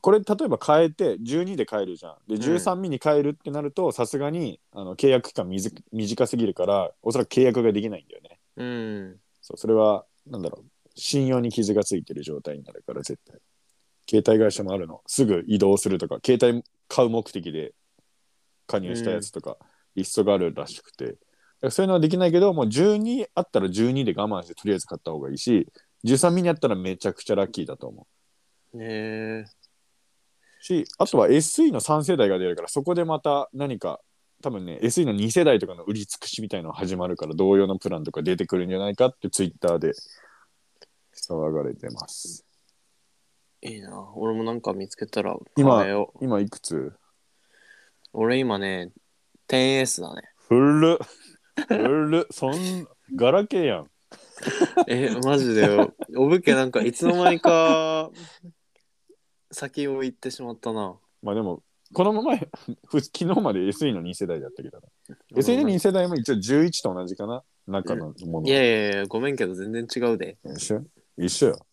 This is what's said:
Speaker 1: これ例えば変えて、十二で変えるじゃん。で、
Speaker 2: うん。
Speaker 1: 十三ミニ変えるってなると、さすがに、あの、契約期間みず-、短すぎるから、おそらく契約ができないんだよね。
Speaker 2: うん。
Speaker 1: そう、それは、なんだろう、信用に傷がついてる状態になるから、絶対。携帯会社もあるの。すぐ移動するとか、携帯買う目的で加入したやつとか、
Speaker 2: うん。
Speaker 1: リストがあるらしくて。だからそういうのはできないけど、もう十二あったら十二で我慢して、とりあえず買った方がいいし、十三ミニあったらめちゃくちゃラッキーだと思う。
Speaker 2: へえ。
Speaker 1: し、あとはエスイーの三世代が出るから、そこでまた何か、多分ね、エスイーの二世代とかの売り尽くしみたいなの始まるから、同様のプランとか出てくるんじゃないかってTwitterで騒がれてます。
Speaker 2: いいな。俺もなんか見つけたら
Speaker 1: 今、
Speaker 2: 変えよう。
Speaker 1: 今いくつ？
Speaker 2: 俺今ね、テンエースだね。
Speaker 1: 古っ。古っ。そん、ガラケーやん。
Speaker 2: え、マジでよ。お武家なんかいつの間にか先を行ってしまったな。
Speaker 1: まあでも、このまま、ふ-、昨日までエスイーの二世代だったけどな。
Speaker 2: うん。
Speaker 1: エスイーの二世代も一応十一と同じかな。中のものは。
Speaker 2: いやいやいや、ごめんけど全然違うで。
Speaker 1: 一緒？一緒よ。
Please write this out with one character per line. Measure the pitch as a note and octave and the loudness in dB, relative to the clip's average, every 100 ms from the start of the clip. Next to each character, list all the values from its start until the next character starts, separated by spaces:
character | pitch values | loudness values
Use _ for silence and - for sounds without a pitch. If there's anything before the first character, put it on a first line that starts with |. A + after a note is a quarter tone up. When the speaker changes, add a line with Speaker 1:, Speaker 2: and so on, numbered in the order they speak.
Speaker 1:
こ | - | 6
れ | G#3+ | 4
例 | G3+ G#3 | 2 -2
え | D4 | -2
ば | A#2+ | -2
変 | - D3+ | 2 4
え | E3 | 4
て、 | D#3 E3 - | 2 -2 -2
十 | A#2 D3+ | -4 -4
二 | F#3 F3 | -4 -4
で | G#2+ | -4
変 | G#2+ | -4
え | F#2+ | -6
る | E2+ | -10
じ | |
ゃ | E2+ | -16
ん。 | D2+ - | -20 -8
で、 | |
Speaker 2:
う | G#2+ | -4
ん。 | |
Speaker 1:
十 | B2+ F3 | 0 0
三 | F#3 F3+ | 0 -2
ミ | F#3+ | -4
ニ | C3+ | -2
変 | D3+ D3 | 2 2
え | |
る | C#3+ | 2
っ | |
て | D3+ - | -4 -10
な | D3 | -8
る | D3 | -6
と、 | E3 F3 | -2 -4
さ | - A#2 | -2 -4
す | C#3 | -4
が | C#3+ | -4
に、 | E3+ C#3 - _ | -4 -6 -10 _
あ | - | -14
の、 | F#2+ F#2+ | -12 2
契 | C#3 | 4
約 | B2+ - | 4 0
期 | |
間 | - F2+ | -8 -6
み | F#2+ | -4
ず-、 | G#2 - _ | -6 -10 _
短 | A2 G#2 A2+ B2 | -6 -4 -2 0
す | B2 | 0
ぎ | A2 | -2
る | |
か | F2+ F#2 | 0 0
ら、 | G2+ E2+ _ | 0 -2 _
お | A2 | -4
そ | B2 | -2
ら | A2 | 0
く | |
契 | - | 4
約 | B2+ A#2+ | 4 4
が | A2+ | 2
で | G#2 | 2
き | A2 | -4
な | F#2 | -10
い | |
ん | _ | _
だ | - | -20
よ | |
ね。 | - _ _ - | -20 _ _ -12
Speaker 2:
う | |
ん。 | B2 A#2+ A2 G#2 F#2+ F#2 _ _ | -10 -8 -8 -10 -12 -20 _ _
Speaker 1:
そ | - | -20
う、 | - | -8
そ | A2 | 2
れ | |
は、 | A2 G#2+ G2+ - _ - | 6 6 4 -4 _ -16
な | A#2 | -10
ん | |
だ | E2 | -10
ろ | - _ | -10 _
う、 | _ _ - | _ _ -12
信 | - C#3+ C3 | -2 0 2
用 | B2+ | 0
に | A#2+ | 0
傷 | A#2+ G#2 | -2 2
が | G#2 | 2
つ | G2 F#2 | 2 -4
い | |
て | - | -6
る | D2+ | -12
状 | D2+ D2 | -10 -10
態 | D#2 C#2+ | -10 -14
に | |
な | C2+ | -16
る | - | -18
か | - | -12
ら、 | - | -12
絶 | C#2+ - | -10 -14
対。 | _ - _ _ _ _ _ _ - | _ -20 _ _ _ _ _ _ 0
携 | G#2+ G#2+ | 2 4
帯 | A2 | 4
会 | G#2+ | 4
社 | - | 0
も | G2 | -6
あ | G2 | -6
る | E2 | -8
の。 | E2+ - | -14 -8
す | - | 0
ぐ | A#2+ F2+ E2+ | 2 2 2
移 | G#2 | 2
動 | G2 G2 | 4 4
す | G#2 | 2
る | F#2 | -2
と | E2 | -4
か、 | - | -4
携 | - B2 | 2 4
帯 | B2 A#2+ - _ _ | 4 2 -6 _ _
買 | - | 2
う | B2 | 2
目 | A#2 G#2 | 0 -4
的 | G2 E2 | -10 -8
で | D#2 D2 _ _ _ _ _ _ _ _ _ - | -8 -10 _ _ _ _ _ _ _ _ _ -6
加 | G2+ | -6
入 | F2+ G#2 | -4 -6
し | |
た | A2+ | -4
や | G#2+ | -6
つ | G#2 | -8
と | G2+ | -12
か、 | - - | -12 -16
Speaker 2:
う | |
ん。 | _ _ _ G2 | _ _ _ -8
Speaker 1:
リ | |
ス | F#2+ | -4
ト | - | 0
が | G#2 | 2
あ | G2 | 2
る | F2 | 0
ら | D2 C#2+ | -4 -12
し | - | -14
く | _ | _
て。 | _ B1 | _ -12
だ | |
か | - _ _ _ _ | -12 _ _ _ _
ら | C3 | -4
そ | - | 0
う | |
い | F#3+ | 2
う | |
の | |
は | F3+ | 4
で | D#3 | 4
き | F3+ | 2
な | F3+ | 4
い | |
け | F3 | 6
ど、 | G3+ | 4
も | E3 | 4
う | A2+ | 0
十 | B2 G3 G#3 | 4 4 4
二 | A3 B3+ - | 0 -4 -4
あ | - | -4
っ | F3 | -2
た | A2 | 0
ら | F#2+ | 0
十 | F#2 A#2+ | 0 0
二 | C3+ | 2
で | A#2 | 0
我 | F2+ G#2 F#2+ | -2 -4 -6
慢 | |
し | E2+ | -10
て、 | |
と | E2+ | -8
り | G2+ | -2
あ | F#2+ | -2
え | |
ず | - | -4
買 | E2+ | -12
っ | |
た | - | -8
方 | D#2+ | -8
が | C#2 | -8
い | |
い | C#2+ | -6
し、 | - G#2+ - _ _ _ | 2 2 2 _ _ _
十 | A2+ C3 | 0 2
三 | F3 | 2
ミ | F3 | 2
ニ | F3 | 0
あ | |
っ | D#3+ | 0
た | C3+ | -2
ら | F#2+ | -2
め | F#2 F2+ | -4 -6
ち | G2+ | -6
ゃ | |
く | - | -8
ち | - | -4
ゃ | |
ラ | G2+ F#2+ | -2 -2
ッ | |
キ | - | -4
ー | D2 | -10
だ | C#2 | -10
と | B1+ | -14
思 | - _ _ _ _ _ _ _ | -16 _ _ _ _ _ _ _
う。 | A#2 | -16
Speaker 2:
へ | A2+ A2 A2 A2 A2 A2 | -10 -8 -8 -8 -8 -10
え。 | G#2 _ _ _ _ _ _ _ _ _ _ _ | -12 _ _ _ _ _ _ _ _ _ _ _
Speaker 1:
し、 | - F3+ - - | -2 -2 -2 -4
あ | F3 | 2
と | B2+ | 4
は | G#2+ | 6
エ | C#3+ | 6
ス | D#3 - | 4 2
イ | D#4+ | 2
ー | |
の | C#3+ | 2
三 | - D3+ | 0 0
世 | D3 E3 | 2 2
代 | G#2 | 2
が | F#2 | 2
出 | F#2 | 0
る | E2+ | -4
か | |
ら、 | - | -4
そ | C#3+ | -4
こ | D3 | -2
で | F3 | -2
ま | E3 D3+ | -2 -2
た | D3+ C#3+ - | 0 -2 -2
何 | C3 C#3+ A#2 | -6 -6 -6
か、 | F2 C#2 _ _ _ _ | -8 -8 _ _ _ _
多 | C#3+ | -8
分 | G#2 | -6
ね、 | F2+ E2 | -10 -2
エ | A#2 | 0
ス | F3+ | 2
イ | |
ー | D3 | 0
の | |
二 | G2+ A2 | 0 2
世 | F3 | 4
代 | D#3 A2+ | 6 4
と | F#2+ | 2
か | |
の | F2 | -10
売 | E2+ | -8
り | G#2+ | -6
尽 | G2+ - | -8 -12
く | - | -12
し | - | -10
み | G#2+ | -8
た | G2 | -8
い | |
な | E2 | -8
の | |
始 | - F#2 F#2 | -8 -6 -4
ま | F2+ | -4
る | F2 | -6
か | D#2 | -6
ら、 | |
同 | D#2+ F#2+ G2 | 2 4 6
様 | G2 | 4
の | F#2+ | 0
プ | G2 | -4
ラ | E2 | -6
ン | |
と | D#2 | -6
か | D#2 | -6
出 | D#2+ F2+ | -4 -2
て | F#2 | -2
く | F2+ | -2
る | F2+ | -2
ん | |
じ | |
ゃ | F#2+ | -4
な | G2+ | -4
い | G2+ | 0
か | B2+ | 0
っ | - | 0
て | - | -8
Twitter | - F#2 - F2+ E2+ | -2 -4 0 0 0
で | D#2+ - - - - _ _ _ _ _ - _ _ | 0 -4 -12 -20 -20 _ _ _ _ _ -20 _ _
騒 | - - E2 D#2 | -16 -8 -4 -2
が | D#2 | -2
れ | C#2 | -4
て | - - | -8 -12
ま | - - | -14 -14
す。 | - E3+ E3+ _ _ _ _ _ _ _ _ _ _ _ _ | -14 -14 -16 _ _ _ _ _ _ _ _ _ _ _ _
Speaker 2:
い | - A2 | -16 -14
い | |
な。 | G2 G2 G2 G#2+ | -16 -16 -16 -6
俺 | A2+ | -4
も | A2 | -4
な | A2+ | -4
ん | A#2 | -6
か | G#2 | -6
見 | G2 G2 | -6 -10
つ | - | -12
け | - | -6
た | - | -4
ら | G2+ - - - | -4 -8 -4 4
Speaker 1:
今、 | C#3 A#2 | 6 6
Speaker 2:
変 | G2 | 4
え | |
よ | G2+ - - | 0 -4 -6
う。 | |
Speaker 1:
今 | C3+ G#2 | -2 0
い | G2+ | -2
く | - | -6
つ？ | - D#2 C2+ - _ _ _ _ _ _ _ _ _ _ _ | -8 -6 -6 -12 _ _ _ _ _ _ _ _ _ _ _
Speaker 2:
俺 | A2 A2+ B2+ | -2 0 2
今 | C3 G2+ | 0 -2
ね、 | G2 F#2+ F2 _ _ _ _ _ - | -4 -6 -8 _ _ _ _ _ -2
テ | C3 | 2
ン | C3 C3+ | 2 2
エ | |
ー | C3 | 0
ス | - | -4
だ | E2+ | -8
ね。 | F2 - _ _ | -14 -18 _ _
Speaker 1:
古 | A#2+ C#3+ D3+ D#3+ | 6 8 6 6
っ。 | E3+ - - - _ _ - - | 4 -2 -16 -20 _ _ -8 -2
古 | G#3+ C3 D3+ D3+ E3 | 0 2 0 2 0
っ。 | - | -2
そ | - C3 | -4 -4
ん、 | D#3+ F#3 F#3 D#3+ _ _ | -4 -6 -8 -12 _ _
ガ | C4 A#2+ | 2 4
ラ | F3+ G#3 | 4 2
ケ | F#3+ | 0
ー | D3 | 0
や | F2+ | -2
ん。 | C#2+ _ _ - _ - - G#4 F#4+ - - | -8 _ _ -20 _ -8 -6 0 0 2 0
Speaker 2:
え、 | B2 C3+ A#2 | 0 0 0
マ | C3 C#3+ | 2 2
ジ | B2+ | 4
で | A2 G#2 | 4 6
よ。 | G#2 - - - B2+ | 6 2 -2 -8 2
お | C#3 | 4
武 | F3+ | 4
家 | - | 4
な | C3+ | 4
ん | C3 | 2
か | A#2+ | 0
い | A2+ | 0
つ | A#2+ E3+ | 0 0
の | F3 | 4
間 | F3+ | 4
に | E3+ | 4
か | E3+ E3 D#3+ D#3+ D#3+ D#3+ D#3+ E3+ E3+ - F3 _ _ _ _ _ _ G4 _ _ _ | 4 6 6 4 2 -2 -4 -12 -20 -20 -20 _ _ _ _ _ _ _ _ _ _
先 | - C#3 D3 C#3+ | -12 -10 -4 -4
を | C3+ | -2
行 | C3 | -6
っ | B2 | -6
て | C3 | -12
し | - | -10
ま | B2 | -12
っ | A2+ | -8
た | A#2 | -6
な。 | A2 G2 F2 _ _ | -4 -6 -10 _ _
Speaker 1:
ま | G#2 | -4
あ | |
で | G#2 | -2
も、 | G2+ E2 _ _ _ | -2 -6 _ _ _
こ | - | 0
の | G3 | 2
ま | G#3+ | 2
ま、 | C#4+ C#4 C#3+ - - A#2+ _ | 0 -2 -4 -14 -14 -16 _
ふ-、 | D3+ | -4
昨 | - - | -4 -6
日 | E3+ F#3+ | 0 0
ま | F3 | 0
で | G2 F#2+ | 0 -2
エ | |
ス | G2 D3+ | -2 -2
イ | |
ー | |
の | G2 | -2
二 | F2 | -8
世 | F2 F#2 | -8 -6
代 | D#2+ | -6
だ | C2+ | -8
っ | |
た | - | -14
け | - | -18
ど | - | -20
な。 | _ _ - - _ | _ _ -20 -20 _
Speaker 2:
う | B2 | 0
ん。 | |
Speaker 1:
エ | |
ス | F#3 | 2
イ | B3 | 2
ー | |
の | C#4 | 2
二 | F#3 | 2
世 | G3+ | 2
代 | F#3 F3+ | 2 0
も | |
一 | D#3+ A#2 | -2 -2
応 | A#2 | -2
十 | G2+ C#3+ | 2 2
一 | E3+ - | 2 0
と | - | -6
同 | F2+ F2+ | -6 -10
じ | |
か | F#2+ G#2 | -10 -10
な。 | B2 _ _ - | -10 _ _ -6
中 | G2 F#2 | -6 -4
の | - D#2 - E2 | -6 -8 -12 -8
も | E2 | -4
の | |
は。 | G#2 | 0
Speaker 2:
い | |
や | C#3 | 2
い | B2 | 4
や | A2 G#2 | 2 0
い | G2+ | -2
や、 | G2 | -4
ご | A2 | -4
め | C#3 | -4
ん | C3 | -2
け | G2 | -4
ど | |
全 | F#2 G2+ | -4 -8
然 | A#2 | -8
違 | A#2 A#2+ A#2+ | -6 -2 0
う | G#2+ | 0
で。 | F2 - - | -4 -12 -16
Speaker 1:
一 | - - | -12 -6
緒？ | A2 D3 _ _ - | -6 -6 _ _ -4
一 | F2 | -4
緒 | - C3 | 2 2
よ。 | - _ | 0 _